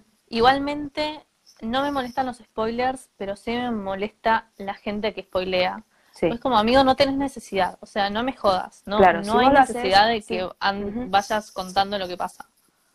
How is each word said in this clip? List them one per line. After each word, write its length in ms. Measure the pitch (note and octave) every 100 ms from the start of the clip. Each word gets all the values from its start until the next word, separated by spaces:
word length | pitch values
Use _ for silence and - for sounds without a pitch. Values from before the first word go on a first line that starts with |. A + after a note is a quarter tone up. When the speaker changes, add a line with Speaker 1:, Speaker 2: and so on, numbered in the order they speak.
| - _ _
Speaker 1:
Igualmente, 960 | A#3 A#3+ C#4 C#4 D4 D4 - D4+ D4+ - _ _ _
no 200 | A3+ B3+
me 80 | C#4+
molestan 360 | C#4+ B3 B3+ C4
los 100 | A#3
spoilers, 720 | - - A3 A#3 B3+ C4 - -
pero 180 | G3 G3+
sí 160 | -
me 200 | A#3+ B3
molesta 800 | A3 F#3+ G3 G#3+ - A3+ A3+ - -
la 180 | G3 -
gente 380 | - G#3 G#3+
que 100 | F#3+
spoilea. 600 | F#3 F#3 F#3 F#3 F3+ G3+ - _ _
Speaker 2:
Sí. 180 | - F3
Speaker 1:
Es 100 | A#3
como, 180 | C4+ A3+
"Amigo, 260 | A3 C4
no 120 | C4 C4
tenés 220 | C#4 C#4
necesidad, 600 | C#4 A#3 - G3 F3+ F#3
o 40 | -
sea, 220 | G#3+ G3
no 140 | G#3
me 100 | B3+ B3+
jodas, 480 | G#3 F#3 - - -
no, 120 | G#3
Speaker 2:
Claro, 260 | F#3 E3
Speaker 1:
no 0 |
Speaker 2:
si 160 | G3+ G#3+
Speaker 1:
hay 100 | B3+
Speaker 2:
vos 40 |
lo 60 | C#4+
haces, 360 | B3+ A#3+ G3 F#3+
Speaker 1:
necesidad 120 | A3
de 120 | A3+
Speaker 2:
sí. 140 | - F3+
Speaker 1:
que 140 | F#3 -
an-, 260 | G3 G3+ G3+
Speaker 2:
Ujú. 140 | A3
Speaker 1:
vayas 480 | B3 G3 - G#3+ -
contando 460 | - F#3 F#3+ G3 G3+
lo 80 | F3+
que 100 | F3+
pasa". 320 | F3+ - - _ _ _ _